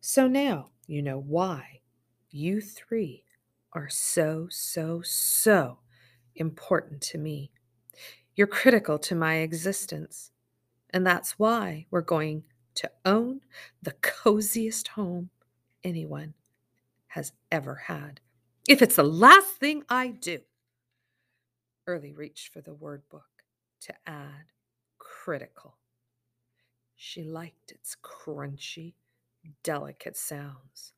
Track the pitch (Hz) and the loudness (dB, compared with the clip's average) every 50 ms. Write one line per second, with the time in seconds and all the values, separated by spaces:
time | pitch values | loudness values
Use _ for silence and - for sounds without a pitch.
0 | - - - - 262 262 254 277 285 285 220 147 131 - _ _ _ - 156 147 | -6 0 2 4 4 4 4 2 2 0 0 -2 -6 -12 _ _ _ -10 -8 -6
1 | 143 143 135 135 139 143 147 165 180 190 175 139 - - - - _ _ _ _ | -4 -4 -6 -6 -6 -4 -2 0 0 0 -2 -8 -10 -16 -20 -20 _ _ _ _
2 | _ _ _ _ _ _ - 143 147 170 190 214 208 202 - - - _ 233 226 | _ _ _ _ _ _ -12 -6 -4 -2 -2 -4 -4 -8 -18 -20 -12 _ -4 -4
3 | 214 156 123 - _ _ _ _ _ _ _ _ _ _ - - 143 143 - - | -4 -6 -8 -14 _ _ _ _ _ _ _ _ _ _ -12 -10 -10 -8 -6 -4
4 | - - - - 160 156 160 160 160 180 - - - - - 170 160 160 165 170 | -4 -2 2 2 2 2 0 -4 -6 -8 -8 -10 -8 -8 -6 -6 -4 -4 -6 -6
5 | 170 - - - - - - - - 220 214 185 147 123 123 _ _ _ _ _ | -6 -6 -4 -2 -2 0 0 2 6 6 6 6 4 2 -4 _ _ _ _ _
6 | _ _ _ _ _ _ _ - 165 160 147 - - - 190 165 - - 156 143 | _ _ _ _ _ _ _ -6 -6 -6 -6 -8 -2 0 0 0 0 -4 -12 -10
7 | - - - 165 151 156 151 147 139 143 _ _ _ _ _ _ _ _ - - | -10 -8 -8 -8 -8 -8 -8 -10 -12 -14 _ _ _ _ _ _ _ _ -20 -20
8 | - - - - _ _ _ - 202 202 202 - - 269 247 220 214 - 151 156 | -20 -20 -20 -20 _ _ _ 2 2 2 4 6 8 8 8 8 6 2 -2 0
9 | - - 185 170 165 160 160 160 160 160 160 165 160 185 196 - - - - 151 | 0 -2 0 0 2 2 2 2 0 -2 -4 -4 -4 -4 -4 -4 -6 -8 -8 -10
10 | 156 - - - - - _ _ _ _ _ _ _ _ _ _ _ _ - 185 | -10 -12 -14 -18 -20 -20 _ _ _ _ _ _ _ _ _ _ _ _ -2 0
11 | 185 185 175 175 - - - _ 208 220 233 233 202 185 160 151 165 _ - 180 | 4 4 2 2 0 -8 -2 _ 2 2 4 2 0 -4 -6 -8 -10 _ -2 -2
12 | 165 - 170 160 151 156 151 156 156 _ _ _ _ _ _ - - - _ _ | 0 0 0 0 0 -2 -4 -8 -10 _ _ _ _ _ _ -8 -8 -8 _ _
13 | _ 185 196 220 233 247 262 269 _ _ _ - - - _ _ - - - _ | _ 2 4 4 2 0 -4 -8 _ _ _ -20 -20 -20 _ _ -12 -12 -10 _
14 | - - - - - 233 214 208 214 202 - 233 226 220 220 - - - - - | -2 -4 -2 2 4 4 4 4 2 0 -2 -2 -2 -4 -4 -6 -8 -8 -6 -6
15 | 208 180 175 175 175 180 _ _ _ _ _ _ _ _ _ _ - 180 175 165 | -6 -4 -4 -6 -8 -10 _ _ _ _ _ _ _ _ _ _ -8 -6 -6 -6
16 | 160 151 151 143 151 156 151 _ _ _ _ _ _ _ _ _ _ _ _ _ | -6 -8 -8 -10 -10 -12 -16 _ _ _ _ _ _ _ _ _ _ _ _ _
17 | _ _ - 165 143 - _ _ _ _ - 160 135 139 135 139 - - 170 151 | _ _ -10 -10 -10 -10 _ _ _ _ -4 -4 -4 -6 -12 -12 -10 -10 -10 -10
18 | 143 147 143 - _ _ _ _ _ _ _ _ _ - 285 277 254 226 - - | -10 -14 -16 -20 _ _ _ _ _ _ _ _ _ 6 8 8 8 4 6 4
19 | 151 143 160 165 208 254 339 392 392 - - - - 285 302 302 285 - 247 254 | 4 4 4 8 12 12 12 12 10 6 -6 -4 -2 -2 -2 -2 -4 -2 -2 -2
20 | 254 254 226 - - 170 170 143 - _ _ _ _ _ _ _ _ _ _ _ | -2 -4 -6 -8 -8 -8 -8 -8 -10 _ _ _ _ _ _ _ _ _ _ _
21 | _ _ _ _ _ _ _ _ _ _ _ _ _ _ _ _ _ - 180 165 | _ _ _ _ _ _ _ _ _ _ _ _ _ _ _ _ _ -8 -8 -8
22 | 147 143 147 147 147 147 _ - - - - 160 143 - 151 147 156 151 143 143 | -8 -12 -16 -14 -16 -16 _ -18 -20 -18 -20 -20 -20 -20 -20 -18 -16 -16 -16 -16
23 | 143 _ - 151 _ _ _ _ _ _ _ _ _ _ _ _ - - - - | -18 _ -20 -20 _ _ _ _ _ _ _ _ _ _ _ _ -18 -18 -18 -16
24 | _ - 156 147 143 143 143 143 156 _ _ _ _ _ _ _ _ _ _ _ | _ -16 -14 -14 -14 -16 -18 -20 -20 _ _ _ _ _ _ _ _ _ _ _
25 | - - - - - - 165 139 - - _ - - - _ _ _ _ _ _ | -20 -20 -20 -16 -8 -8 -8 -8 -8 -12 _ -20 -20 -20 _ _ _ _ _ _
26 | _ _ _ _ _ _ _ _ _ _ _ _ _ _ _ _ _ _ _ _ | _ _ _ _ _ _ _ _ _ _ _ _ _ _ _ _ _ _ _ _
27 | - - - 175 165 156 160 160 170 170 _ _ _ - - _ _ - - _ | -18 -16 -14 -14 -12 -12 -12 -12 -12 -14 _ _ _ -20 -20 _ _ -16 -16 _
28 | _ - - - - - 151 147 143 143 143 139 - - - - 160 170 - _ | _ -20 -20 -18 -14 -12 -10 -10 -10 -10 -10 -12 -12 -14 -14 -14 -16 -18 -18 _
29 | _ _ _ _ _ _ _ _ _ 160 147 _ _ - 156 143 143 143 - _ | _ _ _ _ _ _ _ _ _ -20 -20 _ _ -4 -4 -4 -4 -8 -14 _
30 | - - - - - - 156 143 143 143 139 131 _ - _ - - - _ | -16 -14 -12 -10 -10 -10 -10 -10 -12 -14 -16 -18 _ -20 _ -20 -20 -20 _